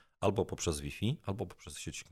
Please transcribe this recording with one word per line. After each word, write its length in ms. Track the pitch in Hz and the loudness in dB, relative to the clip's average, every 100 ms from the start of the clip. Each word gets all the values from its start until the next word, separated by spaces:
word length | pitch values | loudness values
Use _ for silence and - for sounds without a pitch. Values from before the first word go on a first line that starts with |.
| _ _ | _ _
albo 240 | 101 98 | 4 4
poprzez 360 | - - 87 73 | 2 2 0 0
Wi-Fi, 400 | 71 - 107 151 - | -4 0 0 0 -2
albo 200 | 98 90 | -4 -4
poprzez 320 | - - 73 | -6 -12 -8
sieć, 260 | - - - | -8 -8 -12